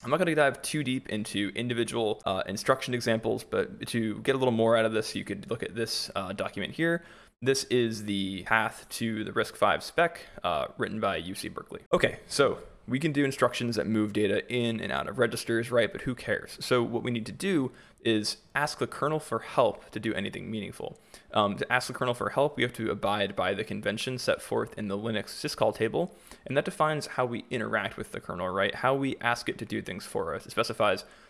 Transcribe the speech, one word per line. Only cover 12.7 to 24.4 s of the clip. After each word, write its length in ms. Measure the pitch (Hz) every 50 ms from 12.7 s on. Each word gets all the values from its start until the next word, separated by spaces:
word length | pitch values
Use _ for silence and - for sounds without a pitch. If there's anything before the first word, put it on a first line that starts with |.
| - - - -
we 100 | 120 131
can 140 | 156 160
do 120 | 143 143 143
instructions 520 | 135 135 - 131 120 - - 123 117 110
that 100 | 104 73
move 260 | 101 110 107 107 104
data 400 | 101 104 104 98 101 107 - -
in 280 | 123 123 120 117 113 110
and 100 | 92 98
out 180 | 65 69 - 73
of 120 | 101 120
registers, 500 | - 117 120 113 - - 117 113 117 120
right? 220 | 123 120 110 98
But 100 | - -
who 140 | - 135 123
cares? 400 | - - - 104 - - - - -
So 240 | - - 127 123
what 220 | 117 113 117 113 110
we 80 | 127
need 140 | 120 117 110
to 60 | 113
do 380 | 98 - - 196 190 151 131 127 - - - - - _ -
is 340 | 113 110 110 107 - - - - - -
ask 220 | 139 147 147 - -
the 80 | 135 -
kernel 320 | - - 139 147 156 156
for 180 | - - 117 113
help 500 | - - - - 123 104 - - - -
to 80 | - 110
do 120 | - 113
anything 380 | - 92 101 101 95 95 95 95
meaningful. 480 | 110 110 98 - - - - - - - _ _ - - - -
Um, 240 | - 107 104 101 98 95
to 140 | 101 -
ask 140 | 120 127 -
the 80 | - 127
kernel 200 | - 131 123 120
for 160 | - - 104
help, 260 | - 135 143 147 143
we 80 | - 123
have 80 | 120
to 180 | - - 113 107
abide 460 | - 101 - 101 101 104 101 95 101
by 180 | - 90 92 101
the 80 | 98
convention 560 | 104 - 104 104 104 104 104 113 - 131 127 127
set 240 | - - - -